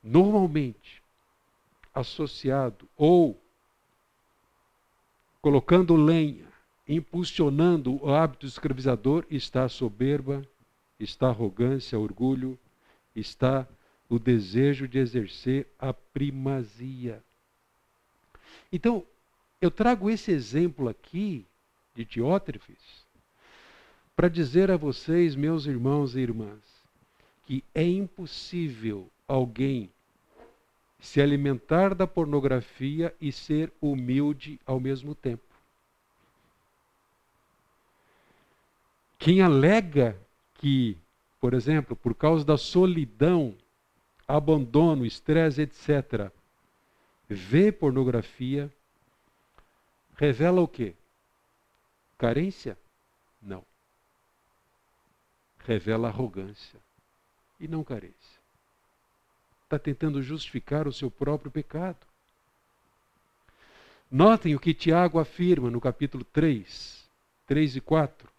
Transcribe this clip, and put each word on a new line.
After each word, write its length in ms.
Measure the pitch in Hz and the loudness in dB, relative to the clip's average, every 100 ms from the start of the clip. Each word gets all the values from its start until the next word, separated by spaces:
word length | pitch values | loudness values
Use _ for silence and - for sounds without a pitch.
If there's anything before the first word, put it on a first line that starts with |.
Normalmente, 1000 | 113 143 196 214 185 151 131 107 - - _ _ _ _ _ _ _ _ _ | 4 6 6 4 2 0 -4 -8 -20 -20 _ _ _ _ _ _ _ _ _
associado 960 | 143 123 - 151 - 135 135 131 - - - | -10 -8 -6 -8 -4 -2 0 -2 -6 -20 2
ou 440 | 151 175 156 101 _ _ _ _ _ _ _ _ _ _ _ _ _ _ _ _ _ _ _ _ | 6 8 6 0 _ _ _ _ _ _ _ _ _ _ _ _ _ _ _ _ _ _ _ _
colocando 560 | 151 139 - 175 175 165 | 2 2 4 4 6 6
lenha, 500 | 151 165 151 131 - _ _ _ - | 6 4 0 -6 -20 _ _ _ -4
impulsionando 1160 | 156 - 175 170 - 151 143 170 170 127 135 | -4 -4 -6 -6 0 2 4 4 4 0 -4
o 100 | 151 | 0
hábito 320 | 143 160 - 135 | 2 2 -2 -16
escravizador, 800 | - 151 131 131 123 131 160 - | -8 -6 -2 0 0 2 0 -2
está 340 | 143 - 131 | -8 -4 -2
a 40 | 127 | -2
soberba, 760 | - 120 101 131 143 131 139 135 _ _ _ _ _ | -2 -6 -2 0 0 -4 -8 -10 _ _ _ _ _
está 260 | 107 - 131 | -14 0 0
a 40 | |
arrogância, 680 | 110 110 92 120 135 - 113 | 2 -2 0 0 0 -4 -4
orgulho, 600 | 107 101 127 131 127 127 _ _ _ _ _ 113 | -4 -2 -2 0 -4 -10 _ _ _ _ _ -12
está 500 | 104 - 127 135 127 - _ _ _ | -12 -2 0 0 -4 -18 _ _ _
o 120 | 117 | -2
desejo 680 | 131 120 92 110 143 135 135 | 2 0 2 0 2 0 -4
de 120 | 131 | -2
exercer 680 | 127 120 101 - 127 135 123 _ | -2 -2 -6 -8 -4 -4 -4 _
a 140 | 135 | -8
primazia. 1300 | 120 _ 135 143 135 135 135 113 107 127 127 123 107 _ _ _ _ _ _ _ _ _ _ _ _ _ - _ | -8 _ -6 -6 -4 -4 -4 -8 -12 -14 -10 -12 -12 _ _ _ _ _ _ _ _ _ _ _ _ _ -20 _
Então, 340 | 180 233 226 - _ _ _ _ _ | -2 0 -2 -6 _ _ _ _ _
eu 100 | 180 | -2
trago 400 | - 220 240 196 | 2 2 2 0
esse 200 | 220 - | -2 -2
exemplo 580 | 160 107 135 175 143 123 | -2 0 -2 -2 -2 -6
aqui 580 | 104 _ 170 208 147 92 _ _ _ _ | -6 _ -6 -6 -6 -12 _ _ _ _
de 100 | 117 | -14
Diótrefes 1000 | 117 120 127 190 - 107 - - _ - _ _ _ _ _ - - - _ _ _ | -10 -4 0 0 -2 -14 -16 -20 _ -20 _ _ _ _ _ -20 -20 -20 _ _ _
para 140 | - 175 | 0 0
dizer 420 | 165 143 156 190 | 2 0 2 2
a 60 | 175 | 2
vocês, 580 | 147 123 - 170 170 | -2 -6 -2 2 2
meus 300 | 139 147 160 | 0 -2 -2
irmãos 500 | 147 127 127 147 135 | -2 -2 0 0 0
e 60 | 127 | -2
irmãs, 420 | 123 113 104 104 _ _ _ _ _ _ _ _ - | -4 -4 -8 -14 _ _ _ _ _ _ _ _ -8
que 180 | 135 - | -8 -6
é 80 | 156 | -2
impossível 1300 | 170 185 202 - 170 - - 175 160 117 110 101 92 _ - | 0 0 -4 -10 -14 -14 -10 -6 -6 -6 -8 -8 -12 _ -4
alguém 640 | 135 123 110 135 131 95 _ _ _ _ _ - _ _ _ _ _ | -2 -2 -2 -2 -2 -8 _ _ _ _ _ -20 _ _ _ _ _
se 200 | - 147 | -4 2
alimentar 720 | 143 143 139 131 - 165 196 | 2 2 0 -4 0 2 2
da 120 | 185 185 | 0 -2
pornografia 1080 | - 156 147 135 127 117 - 135 156 165 - | -2 -2 0 0 -2 -4 -8 -6 -4 -6 -6
e 140 | 151 | -8
ser 400 | - - 151 160 _ | -8 -4 -4 -4 _
humilde 800 | 147 135 123 131 147 143 - 156 - | -4 -2 0 0 0 -4 -10 -16 -6
ao 120 | 131 | -4
mesmo 360 | 127 135 139 | -2 -6 -8
tempo. 280 | 147 139 117 _ _ _ _ _ _ _ _ _ _ _ _ _ _ _ _ _ _ _ _ _ _ _ _ _ _ _ _ _ _ _ _ _ _ _ _ _ _ | -8 -6 -8 _ _ _ _ _ _ _ _ _ _ _ _ _ _ _ _ _ _ _ _ _ _ _ _ _ _ _ _ _ _ _ _ _ _ _ _ _ _
Quem 220 | 156 185 | 2 4
alega 800 | 180 139 147 214 180 143 120 95 _ _ _ | 6 6 6 4 2 0 0 -2 _ _ _
que, 440 | _ 143 135 117 85 _ _ _ _ | _ 0 2 0 -4 _ _ _ _
por 140 | 123 | -2
exemplo, 420 | 127 120 156 139 120 | 0 0 -2 -2 -6
por 180 | 120 | -6
causa 300 | 113 151 165 | 0 2 2
da 140 | 147 147 | 2 0
solidão, 960 | - 180 185 165 135 - 156 175 131 95 _ _ _ _ _ _ - | 2 2 4 2 -4 2 2 4 0 -6 _ _ _ _ _ _ -2
abandono, 800 | 147 147 156 123 143 165 151 | 0 2 2 4 4 4 4
estresse, 560 | 117 - - 156 160 135 | -2 -6 0 2 2 0
et 140 | 147 | -4
cetera, 580 | - - 147 131 113 98 _ _ _ _ _ _ _ _ _ _ | -6 -2 -2 0 -6 -8 _ _ _ _ _ _ _ _ _ _
vê 420 | 101 92 135 208 | -12 0 4 4
pornografia, 1040 | 208 147 131 127 120 - - 127 139 143 _ _ _ _ _ _ _ _ _ _ _ _ _ _ - | 4 0 2 0 0 -4 -10 -6 -6 -6 _ _ _ _ _ _ _ _ _ _ _ _ _ _ -2
revela 460 | 147 120 165 180 | 0 2 2 2
o 40 | 165 | 0
quê? 280 | - 110 82 _ _ _ _ _ _ _ _ _ _ _ _ | -2 -8 -8 _ _ _ _ _ _ _ _ _ _ _ _
Carência? 600 | 117 123 185 - - 98 _ _ _ _ _ _ | -2 -2 -4 -8 -14 -14 _ _ _ _ _ _
Não. 200 | 101 95 _ _ _ _ _ _ _ _ _ _ _ _ _ _ _ _ _ _ _ _ | -16 -16 _ _ _ _ _ _ _ _ _ _ _ _ _ _ _ _ _ _ _ _
Revela 500 | - 110 107 113 117 | -4 -4 -2 -2 -4
arrogância 720 | 107 123 95 95 104 - - _ _ _ _ _ _ _ _ | -6 -8 -8 -14 -16 -20 -20 _ _ _ _ _ _ _ _
e 80 | 160 | -10
não 160 | 160 | -10
carência. 560 | 151 117 90 _ _ _ _ _ _ _ _ _ _ _ _ _ _ _ _ | -8 -12 -12 _ _ _ _ _ _ _ _ _ _ _ _ _ _ _ _
Tá 100 | 151 | -6
tentando 440 | - 135 156 139 | -4 -4 -2 -4
justificar 640 | 131 156 - 127 - 147 147 | -6 -10 -10 -12 -6 -4 -4
o 40 | |
seu 180 | 123 131 | -6 -10
próprio 400 | - 143 147 143 | -6 -4 -4 -6
pecado. 560 | 156 - 156 185 - _ _ _ _ _ _ _ _ _ _ _ _ _ _ _ _ _ _ _ _ _ | -10 -8 -8 -8 -10 _ _ _ _ _ _ _ _ _ _ _ _ _ _ _ _ _ _ _ _ _
Notem 440 | 131 202 226 170 | 6 6 6 2
o 60 | 143 | 0
que 120 | 170 | 0
Tiago 460 | - 165 165 175 165 | 0 2 2 2 0
afirma 520 | 156 - 180 165 123 | -2 -2 2 2 0
no 100 | 117 | -2
capítulo 440 | 127 117 143 131 | -4 -4 -6 -6
três, 840 | - - 160 120 95 - - - _ _ _ _ _ | -4 0 0 0 -6 -18 -20 -20 _ _ _ _ _
três 300 | 139 156 131 | 0 0 -2
e 40 | |
quatro. 520 | - 160 147 _ - | 0 0 0 _ -20